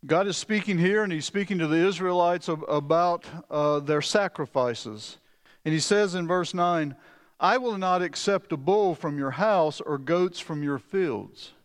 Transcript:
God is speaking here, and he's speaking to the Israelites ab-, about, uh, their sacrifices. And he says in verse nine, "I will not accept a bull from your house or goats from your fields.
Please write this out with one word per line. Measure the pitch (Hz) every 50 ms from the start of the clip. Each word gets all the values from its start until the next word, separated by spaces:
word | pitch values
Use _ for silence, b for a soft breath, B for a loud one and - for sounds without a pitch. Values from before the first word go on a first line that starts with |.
| -
God | 135 156 170 202
is | 202 170
speaking | - - - 220 214 185 208 196 170
here, | 170 185 202 214
and | 214 196 170
he's | 156 143
speaking | - - 202 202 - 202 180
to | 160
the | 151 156
Israelites | 165 175 196 196 160 190 185 180 180 175 175 175 175 - -
ab-, | 165 156 151
about, | - 151 147 143 143 160 165 175 180 175 170 - - - 175 - _
uh, | - 151 147 147 147 147
their | 143 143 151 147
sacrifices. | 147 - - 214 202 175 - - 151 123 _ 135 127 123 117 - - 113 107 107 107 - - - b b b b b b b b b
And | 160 156
he | 160
says | 147 - 202 208 208 196 175
in | 185 175
verse | 165 180 180 175 - -
nine, | 180 175 175 175 165 151 143 135 b b b b b b b b b
"I | - 180 214
will | 262 247 240 214
not | 190 190 185 180 180
accept | 180 170 135 - - 202 202 185 - -
a | 165
bull | 139 131 160 190 214 208 185 165
from | - - 160 147
your | 143 139 135
house | 127 135 190 220 208 185 160 151 147 -
or | - - 151
goats | 139 135 131 165 175 180 185 175 -
from | - - 165 147
your | 147 143 143
fields. | 131 - _ - 196 185 160 117 104 98 95 - - - - - _ _